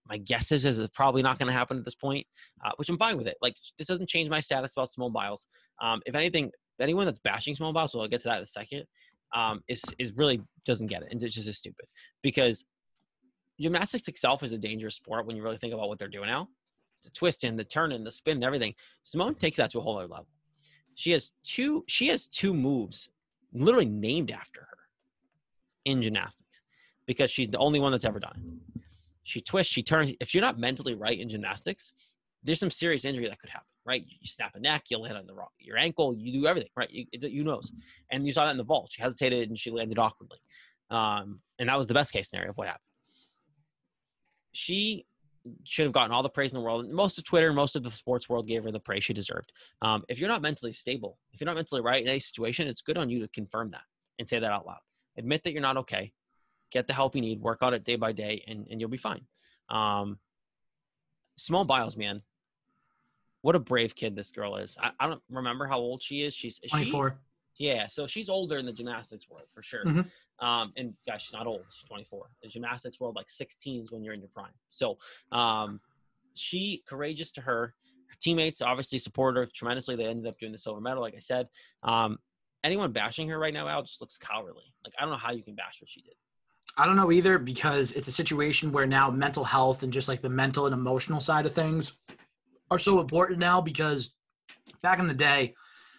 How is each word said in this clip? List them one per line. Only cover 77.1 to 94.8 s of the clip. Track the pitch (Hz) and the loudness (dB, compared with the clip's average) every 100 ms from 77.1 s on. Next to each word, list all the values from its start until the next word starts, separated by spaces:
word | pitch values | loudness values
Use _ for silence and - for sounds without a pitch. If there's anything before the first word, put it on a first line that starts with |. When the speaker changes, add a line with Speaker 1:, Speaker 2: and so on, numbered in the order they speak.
| 156 151 | -6 -10
Speaker 1:
to | - | -8
her. | 127 117 117 - _ _ _ | -2 -2 -2 -8 _ _ _
Her | - | -2
teammates | 165 165 160 - | 2 4 2 0
obviously | 123 127 131 131 | 0 0 -2 -4
support | - - 131 127 | -4 0 2 2
her | 120 | -2
tremendously. | - 117 127 127 120 | -4 -4 -4 -4 -4
They | 113 | -2
ended | 117 113 | -4 -8
up | - | -8
doing | 113 | -12
the | 107 | -10
silver | 110 107 | -10 -8
medal, | 120 131 | -6 -4
like | 113 - | -6 -8
I | |
said. | - 123 123 - - _ | -4 -2 -2 -8 -20 _
Um, | - 113 110 107 - _ _ _ | 2 4 4 0 -10 _ _ _
anyone | 151 190 170 | -2 0 0
bashing | 113 107 120 160 | 0 -2 -2 -6
her | 156 | -2
right | 156 | -2
now, | 147 147 | -2 -4
Al, | 147 | -4
just | - - | -6 -12
looks | - - | -16 -14
cowardly. | - 107 92 - - _ | -8 -8 -8 -16 -20 _
Like, | - - | -14 -6
I | |
don't | 151 | -4
know | 131 | -4
how | 117 | -4
you | 123 | -6
can | 104 101 | -8 -12
bash | 90 - | -12 -14
what | - | -20
she | - | -20
did. | - _ _ _ _ _ - - | -20 _ _ _ _ _ -8 4
Speaker 2:
I | 160 | 6
don't | 196 | 8
know | 180 | 8
either, | 170 185 180 | 8 8 6
because | 123 123 151 143 131 | 4 0 2 4 2
it's | 143 - | 0 0
a | |
situation | - 165 147 147 143 156 | 0 2 2 4 4 4
where | 139 135 | 2 4
now | 135 135 | 6 6
mental | 127 143 147 127 | 4 2 0 2
health | 135 131 131 | 4 4 4
and | 131 | 0
just, | 131 131 | 0 0
like, | 127 | -2
the | 127 | 0
mental | 131 135 139 139 | 2 2 4 2
and | |
emotional | 127 127 127 - 156 | 2 2 2 2 0
side | 143 156 151 | 2 4 4
of | |
things | 165 156 160 - - - - _ _ _ _ _ | 2 2 2 -2 -8 -20 -20 _ _ _ _ _
are | 180 | 2
so | 202 190 | 6 6
important | 139 160 180 175 | 6 4 4 4
now, | 175 180 | 4 4
because | 160 151 156 139 120 - _ _ - - - - | 4 0 0 0 -2 -10 _ _ -20 -20 -20 -2